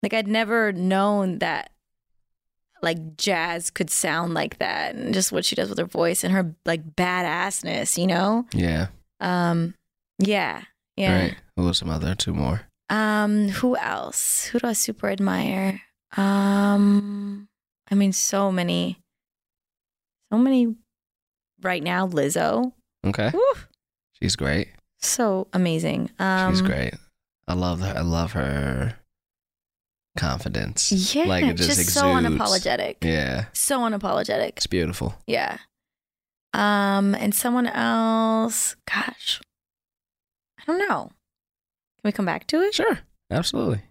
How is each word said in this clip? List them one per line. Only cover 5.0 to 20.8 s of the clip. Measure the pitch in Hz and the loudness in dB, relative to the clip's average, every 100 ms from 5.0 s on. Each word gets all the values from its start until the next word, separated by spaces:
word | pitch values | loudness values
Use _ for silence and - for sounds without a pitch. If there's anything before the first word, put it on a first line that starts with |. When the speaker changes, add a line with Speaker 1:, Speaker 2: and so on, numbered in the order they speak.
| - | -2
Speaker 1:
just | 190 185 | 0 0
what | 190 | 0
she | 185 - | -2 -2
does | 190 | -2
with | 202 | -2
her | 175 | -4
voice | - 170 175 | 0 0 0
and | 175 | 0
her, | 190 175 156 - | 0 0 -4 -4
like, | 170 156 - | -4 -4 -2
badassness, | 180 180 180 160 185 196 175 170 196 - | 0 0 0 -2 -2 -4 -6 -4 -2 0
you | 180 | 2
know? | 175 190 226 240 | 2 2 2 0
Speaker 2:
Yeah. | - 87 80 92 - _ _ | 0 0 0 -2 -6 _ _
Speaker 1:
Um, | 180 180 175 170 165 - _ _ _ _ | -2 0 2 2 -2 -6 _ _ _ _
yeah, | 196 208 160 78 - _ _ - | 2 2 0 -6 -12 _ _ -2
yeah. | 190 185 | 2 2
Speaker 2:
Right. | - - - - | 0 -4 -12 -2
Who | |
was | 90 85 | 0 0
some | 87 | -2
other | 80 82 98 | -4 -2 -2
two | - | -2
more? | - 69 95 - _ _ | -2 0 -2 -6 _ _
Speaker 1:
Um, | 208 214 214 208 208 202 | -2 0 2 2 2 2
who | 196 254 247 | 0 0 0
else? | - - - - - - - | -2 -4 -6 -4 -2 -2 -2
Who | 240 | -2
do | 240 | 0
I | |
super | 214 - 214 202 | -2 -2 -4 -4
admire? | 196 196 185 - 190 190 190 - _ _ - | -2 0 0 -2 -2 -2 -4 -10 _ _ -2
Um, | 196 196 196 202 202 202 202 202 202 202 202 202 202 _ _ _ _ | 2 2 4 4 4 4 6 4 2 -6 -8 -10 -14 _ _ _ _
I | 196 | 2
mean, | 196 | 4
so | 190 - 196 196 | 2 0 2 2
many, | 185 175 175 175 185 _ _ _ _ _ _ _ _ _ _ _ _ _ | 0 0 0 -2 -6 _ _ _ _ _ _ _ _ _ _ _ _ _
so | 214 | 2
many | 254 262 233 226 | 4 6 4 0